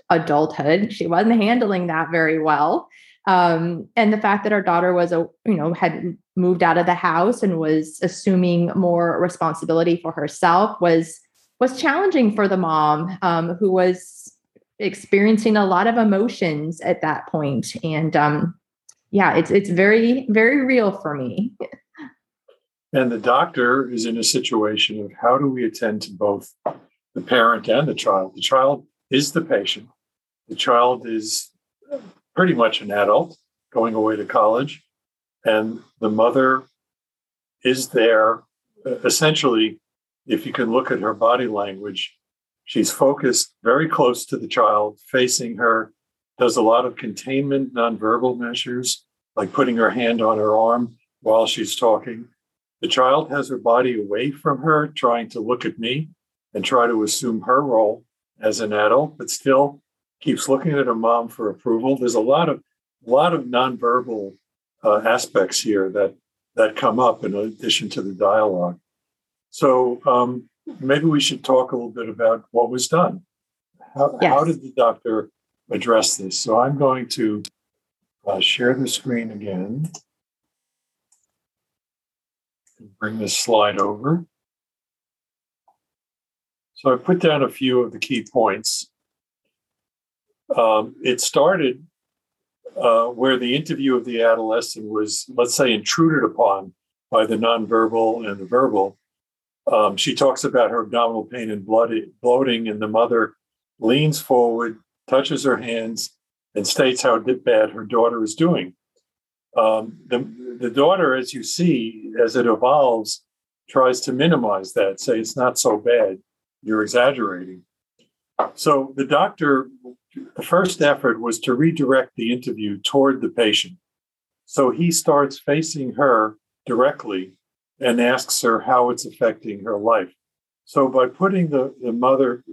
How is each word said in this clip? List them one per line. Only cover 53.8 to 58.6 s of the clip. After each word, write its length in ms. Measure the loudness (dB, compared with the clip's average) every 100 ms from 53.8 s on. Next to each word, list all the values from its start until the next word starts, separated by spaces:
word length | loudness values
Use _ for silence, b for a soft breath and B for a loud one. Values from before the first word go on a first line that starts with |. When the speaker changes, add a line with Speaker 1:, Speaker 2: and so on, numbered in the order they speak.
| 2 -2
Speaker 2:
away 320 | -4 -4 -4
from 280 | -4 -4 -2
her, 300 | 0 0 0
trying 420 | -2 0 0 -4
to 100 | -8
look 240 | -6 -4
at 140 | -4 -6
me 320 | -6 -6 -8 _ _ _ _
and 100 | -10
try 240 | -2 0 2
to 160 | 0
assume 380 | -2 -4 -4 -6
her 200 | 0 0
role 420 | 2 2 0 -2 _ _ _ _
as 220 | -4 -2